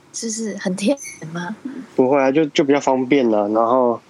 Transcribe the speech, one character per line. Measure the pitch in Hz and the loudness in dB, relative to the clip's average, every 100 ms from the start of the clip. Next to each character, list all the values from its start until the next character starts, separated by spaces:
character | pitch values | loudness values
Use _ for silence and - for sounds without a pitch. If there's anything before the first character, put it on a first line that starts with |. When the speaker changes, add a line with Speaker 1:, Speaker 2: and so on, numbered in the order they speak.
| _ | _
Speaker 1:
就 | - 226 | -10 -8
是 | 220 220 196 | -6 -8 -6
很 | 196 185 | -6 -2
甜 | 202 277 - - 160 | -2 -2 -6 -16 -12
吗？ | 170 175 220 254 269 - - | -10 -10 -10 -12 -14 -8 0
Speaker 2:
不 | 127 | 2
会 | 143 | 4
啊， | 135 | 2
就， | 143 151 | 2 0
就 | - | 0
比 | 143 | 2
较 | 143 | 2
方 | 139 131 | 2 0
便 | 123 139 120 | 2 2 4
啊， | 107 104 | 2 2
然 | 110 117 | 2 2
后 | 131 123 113 | 2 2 0